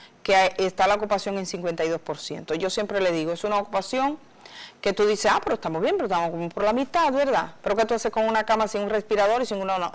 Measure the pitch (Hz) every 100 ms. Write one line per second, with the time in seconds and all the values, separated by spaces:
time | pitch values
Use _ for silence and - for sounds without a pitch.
0 | - - - 190 185 185 185 - 190 208
1 | 208 196 202 196 185 175 175 170 165 165
2 | - 156 - 151 - 160 185 220 208 202
3 | 185 165 156 170 208 208 202 196 185 254
4 | 277 311 - - - - - - 202 196
5 | 208 202 214 370 - 240 170 160 240 392
6 | 226 175 170 170 170 - 208 233 277 339
7 | 311 269 277 202 170 - - 202 220 226
8 | 226 220 220 220 214 220 214 202 202 214
9 | 202 208 202 240 247 202 190 190 175